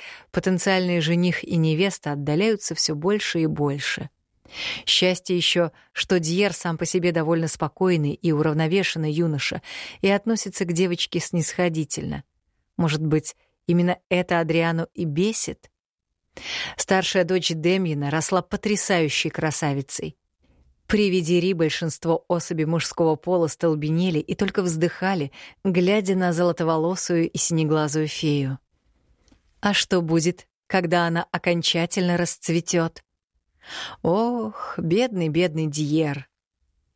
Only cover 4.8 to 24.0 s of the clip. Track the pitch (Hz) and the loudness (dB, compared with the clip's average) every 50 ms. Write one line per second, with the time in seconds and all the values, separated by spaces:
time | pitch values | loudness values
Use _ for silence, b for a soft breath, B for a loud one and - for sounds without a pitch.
4.8 | B - - - 185 180 185 175 - - 185 175 165 - - 175 170 156 b b | B -2 0 2 2 2 2 0 -2 -2 -2 0 0 2 2 2 2 0 b b
5.8 | b b b - - - 190 180 160 156 170 185 208 202 175 - - 180 165 156 | b b b -8 -2 0 2 2 2 2 2 2 2 2 0 -2 -2 -4 -4 -2
6.8 | 175 160 - 185 165 180 165 170 156 160 170 165 165 151 - - - 147 - - | -2 0 0 2 2 2 2 2 2 2 2 2 0 0 -2 -2 -4 -6 -2 0
7.8 | 185 185 180 160 147 143 - - - 170 156 147 160 160 151 156 160 156 175 196 | 2 2 2 2 2 0 -2 0 0 0 2 2 2 2 2 2 2 2 2 0
8.8 | 180 - - 160 156 151 147 160 170 165 151 135 - - - - B B B B | 0 0 -2 -2 -2 -2 0 0 0 0 0 -2 -4 -4 -6 -8 B B B B
9.8 | B B B B - 196 196 202 - 226 226 214 - 196 - - 196 170 175 160 | B B B B 0 2 2 2 2 0 -2 -2 -2 -4 -4 -4 -2 0 0 0
10.8 | 190 180 175 - - - - 170 - - - 170 156 - - - 180 175 160 160 | 0 0 0 -2 -4 -4 -4 -4 -4 -2 -2 0 0 0 0 0 0 0 0 -2
11.8 | 151 - - - - 143 143 143 - _ _ _ _ _ _ _ _ _ _ - | -2 -4 -4 -6 -4 -6 -8 -8 -10 _ _ _ _ _ _ _ _ _ _ -2
12.8 | 170 156 151 151 160 151 151 156 - - - _ _ _ _ _ _ - 170 175 | 0 0 0 0 0 0 0 0 0 -4 -8 _ _ _ _ _ _ 0 2 2
13.8 | 175 180 180 - _ _ 180 180 180 - 180 170 165 160 160 165 165 170 165 165 | 2 2 0 -2 _ _ -2 -2 0 2 0 0 2 2 2 2 2 2 0 -2
14.8 | 165 - _ - 175 160 143 156 185 214 220 - - - - - _ _ _ _ | -4 -6 _ -6 -4 -2 0 0 0 0 0 -2 -4 -4 -6 -10 _ _ _ _
15.8 | _ _ _ _ _ _ _ _ _ _ B B B B B B B B B - | _ _ _ _ _ _ _ _ _ _ B B B B B B B B B -4
16.8 | - - 196 190 190 - - 190 175 165 185 185 - - 170 160 156 170 185 190 | -2 2 2 2 0 2 2 0 2 2 0 0 0 -2 -2 -2 0 0 0 2
17.8 | 185 165 151 143 143 143 151 160 156 - 190 180 175 - - 196 - 214 208 196 | 0 -2 -2 -2 -2 -2 -2 0 0 0 0 0 0 -2 -6 -6 -2 -2 -2 0
18.8 | - - 196 170 160 147 - - - 160 - - 156 156 143 - 165 147 139 139 | 0 2 2 2 2 2 0 -2 -2 -4 -4 -2 -2 -2 0 0 0 0 -2 -2
19.8 | 135 - - - - 156 - _ _ _ _ _ _ _ _ _ _ _ _ _ | -4 -4 -4 -4 -4 -8 -12 _ _ _ _ _ _ _ _ _ _ _ _ _
20.8 | _ - - 208 208 196 180 185 170 156 180 175 165 190 196 165 165 151 - - | _ -2 0 2 2 2 2 2 2 2 2 2 2 2 2 2 0 0 0 -2
21.8 | 175 160 151 - - 165 165 165 - - 180 170 165 - 175 156 156 156 165 165 | -2 -2 -2 -2 0 0 -2 -2 0 -2 -2 -2 -2 -2 -2 -2 0 0 0 0
22.8 | - - - - 170 160 156 143 - 175 185 180 165 151 - - - 170 156 151 | -2 -2 0 0 2 2 2 0 0 0 0 2 2 0 0 0 0 0 0 0
23.8 | 147 151 160 165 | 0 0 0 0